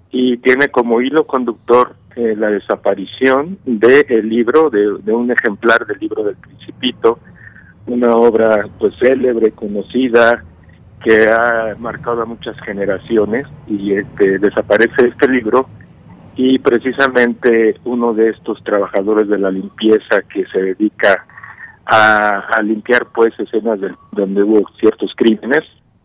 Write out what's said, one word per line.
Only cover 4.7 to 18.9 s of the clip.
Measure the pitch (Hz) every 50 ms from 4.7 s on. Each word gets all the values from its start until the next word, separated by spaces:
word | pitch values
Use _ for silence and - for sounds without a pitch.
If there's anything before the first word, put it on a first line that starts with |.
| 113 104 104 104 98 -
de | - 107 110
un | 117 120 123
ejemplar | 120 - - 117 101 107 - 113 113 113 117
del | 107 104 -
libro | 107 107 107 110 107
del | 104 95
Principito, | 90 - - - - - - - - 127 127 117 - - 113 117 - _ - - - - - - - - - - _ -
una | - 123 120 123 120 117
obra, | 117 117 120 107 110 113 110 110 104 104 101 -
pues, | - 110 101 - -
célebre, | 127 123 135 131 127 127 120 113 110 107
conocida, | - - 113 104 101 104 - - - 123 131 123 113 120 117 117 120 117 - - - - - - - _ - - - - -
que | 113 113 110 110 107
ha | 110 113 117 120 117 113 113 110 101 -
marcado | 117 117 104 110 85 120 117 117 113
a |
muchas | 113 117 107 - 120 101 - -
generaciones, | 113 101 98 101 98 98 90 - - 117 110 104 101 110 131 143 - - - -
y, | - 107 101 98 101 98
este, | 101 101 - - - 101 95 95 92
desaparece | 101 101 - 110 101 - 104 107 113 120 - - 120
este | 120 117 - 147 127
libro, | 131 123 110 107 107 131 135 - - - - _ _ - - - - - - - -
y | - 127 131 131 131
precisamente | - 139 120 113 - 127 120 - 139 131 127 123 123 120 113 - - 123 117 113 113 110 101 - -
uno | 120 123 120 120 117 110
de | 107 113 113
estos | 104 - - - 107 - -
trabajadores | - 101 101 98 92